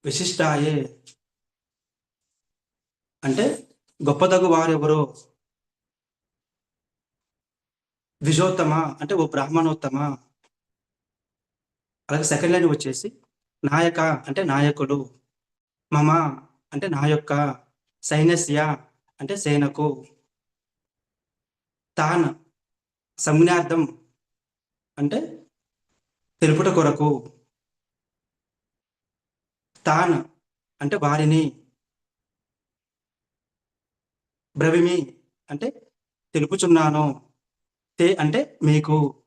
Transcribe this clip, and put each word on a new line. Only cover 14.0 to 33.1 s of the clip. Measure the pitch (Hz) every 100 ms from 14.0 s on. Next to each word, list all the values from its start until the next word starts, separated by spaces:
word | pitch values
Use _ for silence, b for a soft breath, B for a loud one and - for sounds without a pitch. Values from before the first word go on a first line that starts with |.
అంటే | 160 147 - 139
నాయకుడు, | 180 139 147 147 135 143 123 _ _ _ _ _ _ _ _
మమ | 147 151 165 151 131 _ _ _
అంటే | 143 190
నా | 143 147
యొక్క, | 151 - 143 143 131 _ _ _ _
సైన్యస్య | - 151 160 170 - 147 151 147 - _ _ _
అంటే | 139 202
సేనకు, | 151 147 143 143 147 135 - _ _ _ _ _ _ _ _ _ _ _ _ _ _ _ _ _ _ -
తాన్ | 156 175 151 - _ _ _ _ _ _ _ -
సంజ్ఞార్థం | - 151 175 175 170 165 143 - _ _ _ _ _ _ _ _ _ -
అంటే | 143 233 330 - _ _ _ _ _ _ _ _ _ _
తెలుపుట | 156 156 185
కొరకు, | 170 151 - 151 135 - _ _ _ _ _ _ _ _ _ _ _ _ _ _ _ _ _ _ _ _ _ _ _ _ _ 165
తాన్ | 156 180 151 - _ _ _ _ _
అంటే | 143 202
వారిని, | 143 151 151 160 147 - _ _ _ _ _ _ _ _ _ _ _ _ _ _ _